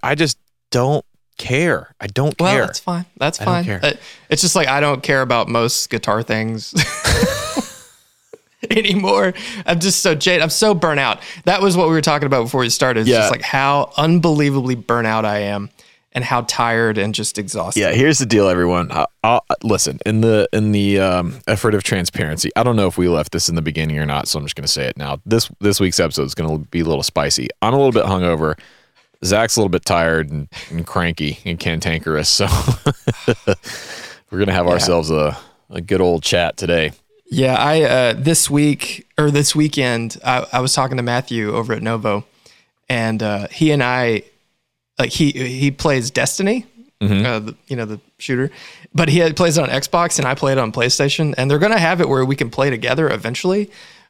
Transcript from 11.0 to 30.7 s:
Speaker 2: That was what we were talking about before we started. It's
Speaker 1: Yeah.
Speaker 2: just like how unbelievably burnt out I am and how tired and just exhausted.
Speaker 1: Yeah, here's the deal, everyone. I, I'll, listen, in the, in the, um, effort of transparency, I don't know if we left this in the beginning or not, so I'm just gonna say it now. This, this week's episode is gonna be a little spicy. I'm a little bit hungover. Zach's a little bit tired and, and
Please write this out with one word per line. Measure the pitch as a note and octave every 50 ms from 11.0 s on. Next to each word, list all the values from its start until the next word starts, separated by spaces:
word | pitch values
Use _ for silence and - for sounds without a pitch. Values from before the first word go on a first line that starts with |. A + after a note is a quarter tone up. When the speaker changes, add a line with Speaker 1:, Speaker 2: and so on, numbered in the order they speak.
| C#3 A#2+ G#2+ - - - - - -
Speaker 2:
That | F3 F#3+ G3
was | G3 G3+ F3 F3
what | F3+ D#3
we | E3
were | D#3+
talking | D3 E3 D3+ D3 D3 C#3
about | C3+ C3 A#2
before | A#2+ C3+ C3+
we | B2+ A#2
started. | - - D3 C3 B2 A2+
It's | A2 A#2+
Speaker 1:
Yeah. | A#2+ A2+
Speaker 2:
just | G#2+ G2+
like | B2 -
how | - - - C3+ C3+ C#3 C#3+ C#3+ C3+ - - -
unbelievably | D3 D#3+ E3+ F3+ D#3 E3+ D#3 D3 D3 C#3+ C#3 C3+ B2 B2+ B2+
burnt | A#2 G2 - A#2 A#2+ A#2 A2
out | A2 A2 G#2+
I | G#2 G#2 G#2
am | G#2 G2+ G#2 G2+ G2+ G#2 - - - - _ _ _ _ -
and | B2+ B2
how | - C3+ B2
tired | A#2 - - - A#2+ A#2 A2+ A2+ A#2 A2+ G#2+ G#2+
and | G2 G#2+ G#2
just | - A2 - - G#2+
exhausted. | G#2 F#2+ - G#2+ E2 F2+ - G#2+
Speaker 1:
Yeah, | G2+ E2+
here's | - A2+ C3+ D#3 D#3 C3+
the | C#3 A2
deal, | A2+ G#2 G2+ F#2+
everyone. | F2+ F2+ F2 F2 F2 F2 F2 -
I, | - D#2 C#2+ - - _ -
I'll, | A2 A#2+ - - - - - -
listen, | G#2+ G#2 - - - C#2 - -
in | - A2 A2
the, | A2+ A2+ A2 G#2+ G2+ - -
in | G#2+ G#2+ G#2
the, | G#2+ G2+ G2+ G2+ G2+ G2
um, | F#2+ F#2+ F2+ F2+ F2 E2+ - - - -
effort | G#2+ G2 - A#2 G#2
of | G2+ -
transparency, | - - F#2+ F2 E2+ - - - D2+ D#2 E2 - - -
I | -
don't | A#2 B2 A#2+
know | A2 G2 F2+
if | - -
we | F2+ F2
left | F2 D#2 D2+ -
this | - E2+ - -
in | E2+
the | E2 D#2
beginning | D2+ D2+ D#2+ D#2 D#2 D2+ D2+
or | D2+
not, | D2 C#2+ C#2+ - -
so | - D#2
I'm | D2
just | C#2+ -
gonna | - C#2 D2
say | - D2 C#2
it | - -
now. | - C#2+ C#2 C#2+ D2 -
This, | - A2 A2+ - - - -
this | G2 G2+ G2 -
week's | G2+ F#2 - -
episode | F2 D#2+ C#2+ - C#2+ C2+
is | C#2
gonna | - D#2+ D#2+ D#2 D#2
be | D2 - - E2+
a | E2
little | D#2+ D#2 C2+
spicy. | C2+ - - D#2 D2 D2 - - B1 - - - -
I'm | A2 B2+
a | C#3
little | C#3 C3
bit | A#2 A2+ -
hungover. | F#2+ F#2+ F#2 F2+ F2 E2+ D#2 D#2 D#2 D#2 - - - - _ _ _ _ _ _ _ _ _ -
Zach's | F#2 G2 G#2+ A2+ A2+ -
a | -
little | G#2+ F#2+
bit | F2 F2+ -
tired | - F2+ E2+ E2 E2 E2 D#2+ D#2 C#2+
and, | D#2 D2 D2 - - - -
and | -